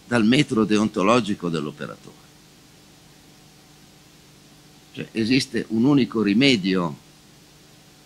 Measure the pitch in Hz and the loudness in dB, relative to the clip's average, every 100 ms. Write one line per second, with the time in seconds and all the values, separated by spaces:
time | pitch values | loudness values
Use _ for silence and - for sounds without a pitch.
0 | - 120 110 131 143 110 104 104 107 104 | -6 0 2 2 0 0 0 0 0 0
1 | 95 120 101 98 87 82 73 71 64 52 | 2 2 0 -6 -6 -6 -8 -10 -14 -16
2 | - - - - - - - - - - | -20 -20 -20 -20 -20 -20 -20 -20 -20 -20
3 | - - - - - - - - - - | -20 -20 -20 -20 -20 -20 -20 -20 -20 -20
4 | _ - - - - - - - - - | _ -20 -20 -20 -20 -20 -20 -20 -20 -16
5 | - - 110 131 - 110 - 110 127 143 | -10 -4 0 0 0 -6 -4 0 2 2
6 | 110 113 101 101 139 120 92 95 85 69 | 2 0 0 2 4 2 2 -2 -2 -8
7 | - - - - - - - - - - | -18 -20 -20 -20 -20 -20 -20 -20 -20 -20